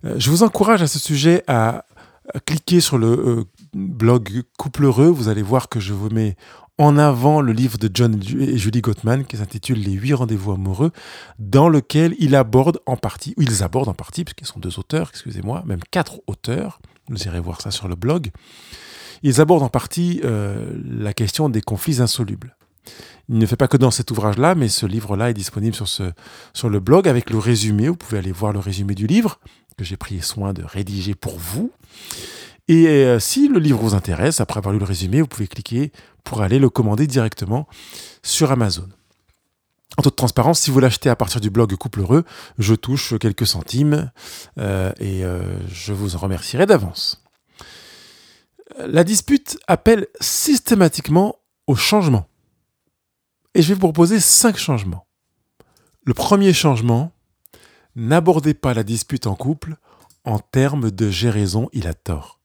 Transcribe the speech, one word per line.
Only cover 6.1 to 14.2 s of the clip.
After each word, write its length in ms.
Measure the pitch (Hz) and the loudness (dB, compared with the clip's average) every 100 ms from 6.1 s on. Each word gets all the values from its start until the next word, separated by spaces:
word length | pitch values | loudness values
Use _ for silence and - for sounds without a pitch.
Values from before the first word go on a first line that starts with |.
| 110 107 92 - - - - | -2 -2 -4 -14 -20 -18 2
en 180 | 147 147 | 4 6
avant 460 | 147 123 139 151 | 4 4 2 2
le 100 | 135 | 2
livre 240 | 110 127 107 | 0 0 0
de 140 | 110 | -4
John 260 | 92 120 107 | 2 2 0
et 80 | 98 | -4
Ju-, 160 | 131 | -4
et 140 | 135 123 | -2 0
Julie 240 | 95 117 | 0 0
Gottman 460 | 113 104 - 131 131 | -2 -2 0 0 -2
qui 100 | 110 | -8
s'intitule 420 | 104 104 - 120 | -8 -8 -4 -2
Les 140 | 101 | -2
huit 220 | 98 120 | -4 -2
rendez-vous 380 | 139 120 107 98 | 0 0 -2 -4
amoureux, 380 | 95 95 92 160 - - - - - | -4 -4 -2 -2 -2 -20 -20 -20 -14
dans 300 | 104 135 160 | 2 6 6
lequel 460 | 151 - 147 165 - | 4 2 2 2 2
il 160 | 151 | 4
aborde 460 | 139 117 123 139 170 - | 4 4 4 2 0 -4
en 100 | 127 | -6
partie, 380 | 104 - - 220 | -6 -8 -12 -2
ou 60 | |
ils 200 | 135 104 | 0 2
abordent 280 | 92 127 120 | 0 -2 -4
en 40 | |
partie, 300 | 90 - - | -6 -10 -10